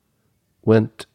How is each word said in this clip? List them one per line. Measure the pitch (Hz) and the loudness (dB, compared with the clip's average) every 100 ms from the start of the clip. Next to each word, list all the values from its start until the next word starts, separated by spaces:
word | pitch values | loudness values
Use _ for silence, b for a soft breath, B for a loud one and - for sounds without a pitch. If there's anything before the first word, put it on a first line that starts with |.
| _ _ _ _ _ _ | _ _ _ _ _ _
went | 110 110 113 _ - | 0 0 0 _ -20